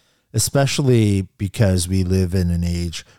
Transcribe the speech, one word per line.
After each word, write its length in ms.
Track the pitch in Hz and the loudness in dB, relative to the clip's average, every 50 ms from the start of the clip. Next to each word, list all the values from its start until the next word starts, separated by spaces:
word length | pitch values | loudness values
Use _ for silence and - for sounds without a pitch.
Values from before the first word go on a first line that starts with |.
| _ _ _ _ _ _ - | _ _ _ _ _ _ -6
especially 920 | 113 - - - 139 139 135 - - 147 131 127 117 110 104 101 98 92 - _ | -4 -4 0 0 0 0 0 -2 -2 0 2 4 4 4 2 2 0 -2 -6 _
because 500 | _ 104 92 - - 113 95 92 90 87 | _ -8 -8 -2 0 2 2 2 0 -2
we 160 | 90 95 95 92 | -2 -2 -2 0
live 300 | 90 92 95 92 87 90 | 0 0 0 0 0 0
in 160 | 95 90 87 | -2 0 0
an 140 | 87 85 85 | 0 0 -2
age, 420 | 87 85 85 87 85 78 - - _ _ | -2 -2 -4 -6 -6 -8 -12 -16 _ _